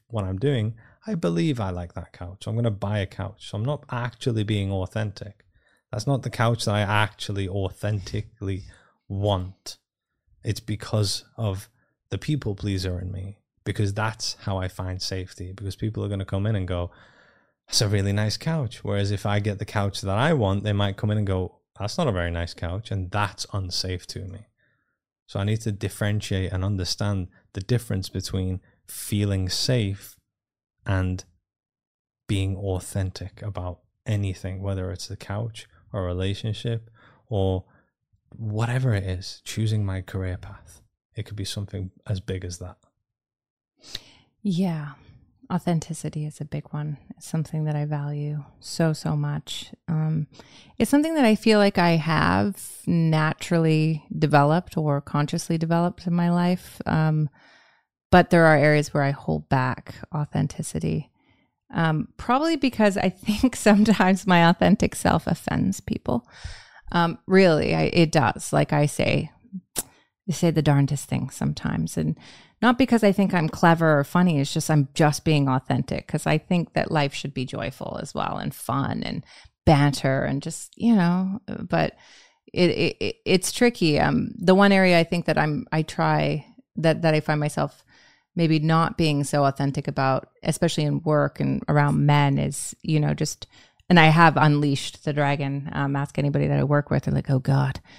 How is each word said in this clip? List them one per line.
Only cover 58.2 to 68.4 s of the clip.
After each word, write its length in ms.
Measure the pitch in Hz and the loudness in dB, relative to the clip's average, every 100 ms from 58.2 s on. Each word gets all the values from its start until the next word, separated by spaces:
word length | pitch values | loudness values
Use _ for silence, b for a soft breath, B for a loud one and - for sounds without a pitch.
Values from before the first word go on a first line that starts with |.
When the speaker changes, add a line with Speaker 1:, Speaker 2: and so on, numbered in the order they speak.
| - | 6
Speaker 2:
there 160 | 170 165 | 6 8
are 100 | 151 | 8
areas 380 | 147 151 147 | 6 4 2
where 80 | 151 | 0
I 80 | 139 | 0
hold 380 | 143 - 156 151 | -2 -4 -6 0
back 480 | 135 127 - - - - | 0 0 -4 -12 -20 -10
authenticity. 960 | 151 147 - 151 - - - 160 160 - _ _ _ _ _ _ | -6 -4 -2 -2 -4 -8 -4 -2 -4 -6 _ _ _ _ _ _
Um, 360 | - 165 156 - - | -2 0 0 -4 -8
probably 380 | - 254 320 | 0 0 2
because 420 | 320 269 - 214 190 | 0 0 2 2 2
I 120 | 190 | -2
think 480 | - - 208 254 - | -2 -4 0 0 4
<laughs> 0 | |
sometimes 720 | - 202 214 202 185 190 - | 4 6 6 4 4 2 4
my 200 | 175 170 | 6 6
authentic 460 | 180 180 208 - | 6 4 4 2
self 320 | - - - - | 0 0 0 0
offends 540 | - - - 185 196 | -4 -2 -2 0 -2
people. 480 | - - - 240 - B B B B B B | -6 -6 -2 -4 -4 B B B B B B
Um, 260 | 175 170 - - | 0 0 -2 2
really, 480 | 185 190 151 - | 6 8 6 2
I, 80 | 160 156 | 2 2
it 200 | - 160 | 4 4
does. 400 | 165 117 - | 4 2 0